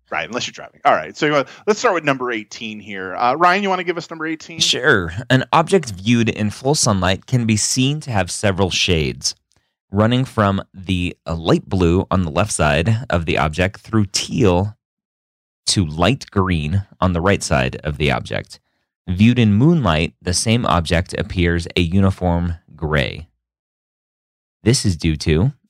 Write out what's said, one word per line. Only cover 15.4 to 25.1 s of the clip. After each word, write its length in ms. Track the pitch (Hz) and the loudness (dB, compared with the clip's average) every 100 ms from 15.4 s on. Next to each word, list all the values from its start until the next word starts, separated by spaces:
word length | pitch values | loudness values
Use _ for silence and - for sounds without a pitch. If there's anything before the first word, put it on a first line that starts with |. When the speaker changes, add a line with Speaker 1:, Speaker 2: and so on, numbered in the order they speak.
| _ _ - | _ _ -4
Speaker 2:
to 180 | 110 82 | -2 -2
light 460 | 78 87 139 - | 0 0 0 -2
green 540 | 101 92 85 76 98 101 - | -2 0 0 0 -2 -4 -2
on 100 | 92 | 0
the 80 | 87 | 2
right 240 | 90 95 | 2 0
side 320 | - 71 64 62 | 0 0 0 -4
of 140 | 73 73 | -6 -2
the 120 | 73 | 0
object. 520 | 60 52 50 50 - _ _ _ _ - | 0 -4 -8 -8 -16 _ _ _ _ -6
Viewed 280 | 92 110 123 | 4 4 6
in 160 | 110 | 4
moonlight, 600 | 101 147 170 104 78 82 - | 6 4 4 2 2 0 -4
the 120 | - | -4
same 320 | 90 113 117 - | -2 0 0 2
object 480 | 85 80 82 85 - | 0 2 0 0 -4
appears 500 | - 90 85 85 82 - | -4 0 0 0 -2 -2
a 60 | |
uniform 720 | 85 95 95 95 90 85 87 85 _ | 0 2 2 2 0 0 -2 -4 _
gray. 540 | 76 78 76 57 50 - _ _ _ _ _ _ _ _ _ _ _ _ _ | -8 -2 0 0 -4 -16 _ _ _ _ _ _ _ _ _ _ _ _ _
This 220 | 101 120 107 | 0 2 0
is 100 | 82 | 0
due 220 | 85 | 0